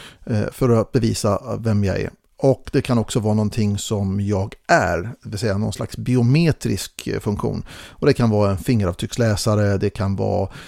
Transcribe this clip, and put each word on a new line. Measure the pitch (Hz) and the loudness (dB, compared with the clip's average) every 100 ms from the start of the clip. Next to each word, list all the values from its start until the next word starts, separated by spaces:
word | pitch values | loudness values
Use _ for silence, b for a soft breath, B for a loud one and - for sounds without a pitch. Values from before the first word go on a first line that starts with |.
| B B - | B B -4
eh, | 107 107 | -2 -2
för | - 127 | 0 2
att | 113 104 | 4 2
bevisa | 127 113 104 107 101 120 107 | 2 0 0 0 -2 -4 -4
vem | 113 104 | 0 2
jag | 98 90 | 2 0
är. | - - _ - | -4 -8 _ -2
Och | 135 127 - | 0 0 0
det | 143 | -2
kan | - 120 | 2 0
också | 107 123 | 0 0
vara | 107 | 2
någonting | 107 104 113 104 101 | 2 0 0 0 0
som | - 104 98 98 | -2 -2 -2 -2
jag | 101 98 98 - - | 0 -2 -2 -6 0
är, | 165 92 85 95 - | 2 2 -2 -4 -10
det | 104 | -10
vill | 104 | -6
säga | 110 98 | -2 -2
någon | 107 | -2
slags | - 117 - | -6 -8 -6
biometrisk, | 113 127 120 147 165 123 117 104 - - - | 0 2 4 4 4 0 -2 -4 -6 -10 -6
eh, | 101 | -4
funktion. | 107 104 110 107 - B B | -4 -4 -4 -6 -8 B B
Och | B 143 | B 2
det | |
kan | 135 120 | 4 4
vara | 104 101 | 4 2
en | 95 | 0
fingeravtrycksläsare, | - 120 92 90 - - 117 - 117 107 101 98 | 0 0 0 -2 -4 0 0 2 2 2 2 2
det | 101 | 0
kan | - 98 98 | -2 -2 -2
vara, | 104 95 95 B | -2 -2 -4 B